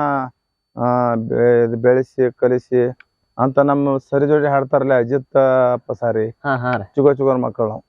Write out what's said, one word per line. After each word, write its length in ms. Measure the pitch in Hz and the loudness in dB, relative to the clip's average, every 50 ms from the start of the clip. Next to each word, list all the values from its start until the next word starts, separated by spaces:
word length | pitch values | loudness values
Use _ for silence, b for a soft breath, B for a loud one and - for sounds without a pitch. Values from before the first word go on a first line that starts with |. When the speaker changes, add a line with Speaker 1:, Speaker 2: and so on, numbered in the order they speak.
| 147 147 143 135 131 127 - _ _ _ _ _ _ _ _ - | -2 -2 -2 -4 -6 -8 -12 _ _ _ _ _ _ _ _ -4
Speaker 1:
ಆ, 380 | 120 123 123 123 123 120 117 | -2 0 0 2 0 0 0
ಬೆ-, 500 | 113 113 113 - 120 120 120 123 117 117 | -2 -4 -4 -2 0 2 4 4 4 2
ಇದು 120 | 117 117 113 | 0 -2 0
ಬೆಳೆಸಿ 540 | 113 123 127 131 131 - _ - 131 123 | 2 2 2 2 0 -2 _ -2 -2 -2
ಕಲಿಸಿ 640 | 123 _ - 123 123 123 - - 127 123 120 123 127 - _ _ _ _ _ _ _ - | -2 _ 0 0 0 0 -2 -2 0 0 0 0 -4 -8 _ _ _ _ _ _ _ -2
ಅಂತ 220 | 120 135 131 147 | -2 0 2 2
ನಮ್ಮ 380 | 143 143 139 143 139 139 139 135 | 2 2 2 0 0 -2 -2 -4
ಸರಿ 300 | - _ - 139 143 143 | -4 _ -2 0 0 2
ಜೋಡಿ 200 | 151 151 143 147 | 2 2 2 0
ಹಾಡ್ತಾರಲ್ಲ 500 | 139 139 135 131 - 139 131 135 135 127 | 0 0 0 0 0 0 0 2 0 0
ಅಜಿತ್ 340 | 120 117 131 139 131 _ - 139 135 131 131 131 127 123 123 120 - - | 0 0 -2 -4 -4 _ 0 2 2 2 2 2 2 0 0 -2 -6 -8
ಪಸಾರಿ, 420 | 123 - - 117 110 110 107 113 | -10 -6 -4 -4 -2 -2 -4 -6
Speaker 2:
ಹಾ, 260 | 113 _ - 143 135 | -6 _ -6 -6 -4
ಹಾ 160 | 127 123 127 | -4 -4 -4
ರೀ. 120 | 127 113 98 | -4 -4 -6
Speaker 1:
ಚುಗೋ 300 | - - - 135 143 139 | -6 -2 2 2 2 2
ಚುಗೋರ್ 240 | 131 139 135 131 127 | 2 0 0 0 0
ಮಕ್ಕಳು 320 | 123 120 107 - 120 107 | -2 -4 -4 -4 -4 -4
ನಾವು. 160 | - - - | -4 -8 -14